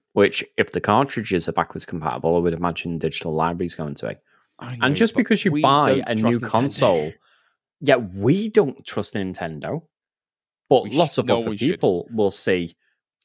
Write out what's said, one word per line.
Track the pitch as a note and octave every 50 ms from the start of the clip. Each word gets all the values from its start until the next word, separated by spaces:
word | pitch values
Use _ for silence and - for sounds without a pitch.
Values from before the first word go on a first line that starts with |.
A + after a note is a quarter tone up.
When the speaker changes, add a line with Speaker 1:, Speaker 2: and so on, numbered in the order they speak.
| _ _ -
Speaker 1:
which | G#2 G2+ F#2+ - - - - _
if | - G2+ -
the | - F2+
cartridges | - - G#2 A#2 C#3 C#3 - A#2+ G#2+ - G2 F2 E2
are | -
backwards | - - E2+ - - F2 -
compatible, | - F#2 E2+ D2+ D2 A#1+ B1 - D#2+ E2+
I | E2+
would | F2 F2 E2
imagine | E2 F2 F2 E2 - - F2+ E2+
digital | D#2 E2+ D#2+ D#2 - - E2+ D#2
library | D#2 D#2+ E2+ F2 F2 F#2
is | E2+ -
going | - D#2+ D2 C#2+
to | - - G#1
be. | G#1 - _ _ _ _ _ _ _
Speaker 2:
I | _ - B2 B2+
Speaker 1:
And | A#2+
Speaker 2:
know, | C3 C3 C#3+
Speaker 1:
just | - A3+ A3 -
Speaker 2:
but | -
Speaker 1:
because | A3+ - A3+ - -
you | G3
Speaker 2:
we | C#3+ D3+
Speaker 1:
buy | D3 C3+ C#3 D3 D3 B2+ C3+ C3+
Speaker 2:
don't | -
Speaker 1:
a | - A#2
new | G#2+
Speaker 2:
trust | A2 A#2 A#2+ A#2
Nintendo. | A#2+ -
Speaker 1:
console, | - A2+ C3 C#3 - - C3+ G#2+ F2+ D#2+ D2+ D#2+ - _ _ _ _ _ _ _ _ _ _ _ _ _
yeah, | B2 C3+ C3+
we | B2+ A#2 F#2 F#2 G2 G2+ B2 D#3 G3 A3+ G#3+
don't | - G#3+ F3 C3+ - - -
trust | - - A2 G2+ - -
Nintendo, | G#2+ F#2+ F#2 F2+ - F2+ E2 D#2 D2 D2 D#2+ A#2+ E3 - _ _ _ _ _ _ _ _ _ _ _ _ _ _ _ _ -
but | C#3+ A#2+ -
Speaker 2:
We | G#2 A2+
Speaker 1:
lots | D3+ E3+ C#3+ -
Speaker 2:
sh-, | -
Speaker 1:
of | C#3+
Speaker 2:
no | B2 B2
Speaker 1:
other | A#2 A2+ A2
Speaker 2:
one | G#2+
should. | G2 A#2+ D3+
Speaker 1:
people | F#3 - - A#2 F2+ F2 - -
will | A#2 A2 G#2 G2
see, | - - - A2 F#2+ F2+ E2+ E2 - _ _ _ _ _ _ _ _ _